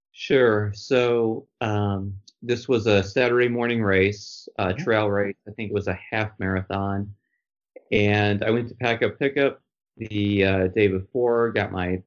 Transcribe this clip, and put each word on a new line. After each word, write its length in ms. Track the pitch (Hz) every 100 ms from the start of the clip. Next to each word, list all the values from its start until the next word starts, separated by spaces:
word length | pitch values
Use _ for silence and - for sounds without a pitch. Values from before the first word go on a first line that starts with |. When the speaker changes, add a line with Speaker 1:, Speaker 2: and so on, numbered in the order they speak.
| _
Speaker 1:
Sure. 600 | - - 135 123 107 104
So, 720 | 101 - 131 123 120 113 113 - -
um, 540 | 113 104 104 98 98 98 - -
this 260 | 117 120 -
was 180 | 123 110
a 160 | 104
Saturday 460 | 95 - 123 120 123
morning 340 | 120 120 117
race, 680 | 104 95 95 104 - - - -
a 80 | 95
Speaker 2:
Mm-hmm. 160 | 107
Speaker 1:
trail 280 | 165 110 107
race. 260 | 101 101 98 -
I 60 |
think 180 | 104 107
it 40 |
was 140 | 104 98
a 100 | 87 -
half 200 | 113 104 -
marathon. 760 | 95 95 95 98 98 98 101 101 _ _ _ _ _ - -
And 500 | 107 104 104 104 101
I 80 | 110
went 180 | 113 120
to 60 |
pack 280 | - 120 117
up 160 | 113 -
pickup 420 | 139 139 139 - _ _ _ -
the, 480 | 110 104 101 101
uh, 220 | 95 95 92
day 200 | 101 104
before, 640 | 92 95 - 120 117 117
got 180 | 110 101
my 320 | 92 90 92